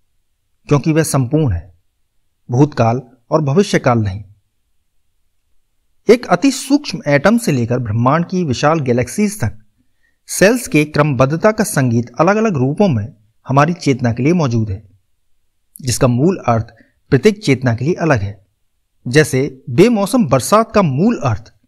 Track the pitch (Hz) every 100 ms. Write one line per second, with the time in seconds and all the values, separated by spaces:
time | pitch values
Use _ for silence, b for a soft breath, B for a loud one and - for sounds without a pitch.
0 | _ _ _ _ _ _ - 147 160 156
1 | 156 143 117 151 143 87 - _ _ _
2 | _ _ _ _ - 123 143 - 113 123
3 | 123 _ - 160 143 151 202 170 - 117
4 | 104 95 - _ _ _ _ _ _ _
5 | _ _ _ _ _ _ _ _ _ _
6 | - 240 - 185 277 262 - 285 294 160
7 | 147 143 190 233 - 135 117 123 117 110
8 | 123 156 170 185 165 120 147 165 127 120
9 | 120 - 208 - 95 - _ _ _ _
10 | _ _ - - 185 247 - 156 151 151
11 | 147 123 135 160 214 220 - 160 127 117
12 | 120 - 165 214 226 151 131 160 208 117
13 | 107 - _ _ - 135 160 170 135 123
14 | 123 117 135 180 143 117 107 95 - _
15 | _ _ _ _ _ _ _ - 123 -
16 | 131 120 165 190 - 117 113 _ b b
17 | - 120 214 208 - 127 131 113 131 180
18 | 160 120 98 104 _ _ _ _ _ _
19 | 127 135 151 131 143 - - 120 220 220
20 | 196 254 170 175 - 214 220 214 170 127
21 | 214 339 131 107 - _